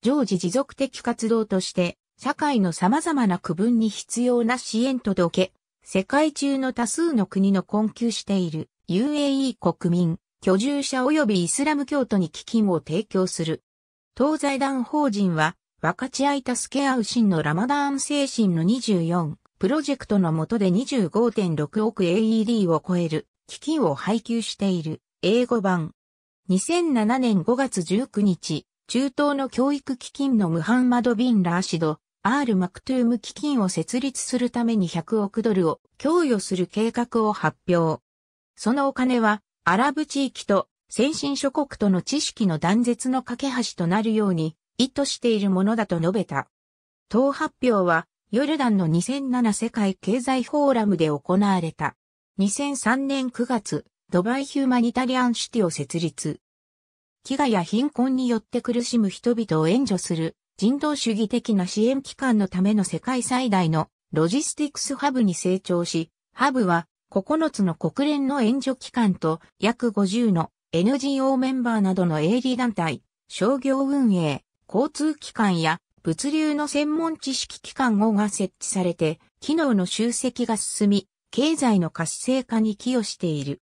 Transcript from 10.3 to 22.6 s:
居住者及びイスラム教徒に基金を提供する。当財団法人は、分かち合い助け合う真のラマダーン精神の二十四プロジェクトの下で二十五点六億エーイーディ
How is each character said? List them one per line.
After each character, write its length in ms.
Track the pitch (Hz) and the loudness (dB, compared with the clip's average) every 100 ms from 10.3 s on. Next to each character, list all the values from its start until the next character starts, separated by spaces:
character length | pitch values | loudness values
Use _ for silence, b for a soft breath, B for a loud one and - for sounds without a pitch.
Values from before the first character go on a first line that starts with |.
| _ | _
居 160 | - 190 | 0 2
住 240 | 247 285 | 2 -2
者 240 | 277 262 254 | -2 0 2
及 200 | 311 269 | 2 2
び 180 | 196 | 2
イ 40 | 170 | 0
ス 160 | - | 0
ラ 120 | 294 302 | 0 0
ム 100 | 285 | -2
教 200 | 294 254 | -2 0
徒 120 | 202 | 0
に 120 | 165 | 0
基 140 | - | -4
金 260 | - 226 208 | -4 0 2
を 100 | 170 | 0
提 240 | - 160 | -2 -4
供 240 | 220 190 185 | -2 -2 -2
す 180 | - 160 | -2 -4
る。 160 | 160 _ _ _ _ _ - | -4 _ _ _ _ _ -2
当 220 | 269 311 | 0 0
財 200 | 285 269 | -2 -2
団 260 | 269 269 | -2 -2
法 260 | 240 302 294 | -2 0 0
人 260 | 202 196 160 | 2 0 2
は、 200 | 156 - _ _ | -2 -2 _ _
分 180 | 156 175 | -4 -4
か 120 | - | -6
ち 160 | - 277 | -2 0
合 100 | 285 | 0
い 80 | 262 | -4
助 320 | 247 - 269 | -6 -4 -2
け 80 | 277 | 0
合 100 | 262 | 0
う 60 | |
真 260 | 214 - 220 | -2 2 2
の 140 | 170 | 2
ラ 100 | 147 | 0
マ 140 | 156 240 | 0 0
ダ 200 | 285 285 | 0 0
ー 40 | |
ン 80 | 277 | -2
精 280 | - 294 277 | -2 -2 -2
神 220 | - 208 | 0 0
の 140 | 170 | 2
二 160 | 165 254 | 2 0
十 240 | 233 190 | 0 0
四 340 | 165 175 160 156 _ _ | 2 0 -2 -6 _ _
プ 80 | 190 | -2
ロ 140 | 294 | 0
ジ 120 | 294 | -2
ェ 40 | 277 | -4
ク 100 | - | 0
ト 100 | 208 | 2
の 140 | 180 | 2
下 260 | 160 156 226 | 0 -2 0
で 140 | 196 | 2
二 140 | 180 269 | 2 0
十 240 | 269 175 | 0 0
五 220 | 202 233 | 2 0
点 240 | 220 185 156 | 0 -2 -2
六 280 | 147 - | -2 -2
億 200 | 220 214 | -2 0
エ 120 | 180 180 | 0 2
ー 240 | 220 226 | 2 2
イ 20 | |
ー 20 | 214 | 2
デ 60 | |
ィ 80 | 233 | 2